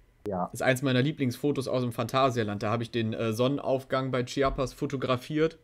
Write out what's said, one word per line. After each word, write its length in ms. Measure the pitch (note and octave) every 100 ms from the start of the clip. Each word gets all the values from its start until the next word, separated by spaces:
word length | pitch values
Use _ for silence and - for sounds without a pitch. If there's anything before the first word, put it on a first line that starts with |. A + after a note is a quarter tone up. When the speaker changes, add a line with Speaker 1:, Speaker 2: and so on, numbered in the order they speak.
| _ _
Speaker 1:
Ja. 280 | G#2 F#2 F2+
Speaker 2:
Das 80 | A#2
ist 60 | B2+
eins 160 | B2+
meiner 200 | C#3 B2+
Lieblingsfotos 680 | C#3+ D3+ B2+ A2+ D3 C#3 -
aus 140 | B2+
dem 100 | B2
Phantasialand, 680 | A2+ A#2 C3 C3+ A#2+ G#2 G2+
da 80 | G#2+
habe 120 | A#2
ich 80 | A#2
den, 220 | A#2 A2
äh, 200 | A2 A2+
Sonnenaufgang 800 | A2 B2+ C#3+ - C3+ - C3 C3
bei 140 | B2+
Chiapas 480 | B2 C#3 C3+ C3 B2+
fotografiert. 840 | - C#3+ C3+ C3 B2+ - D3+ D#3+ -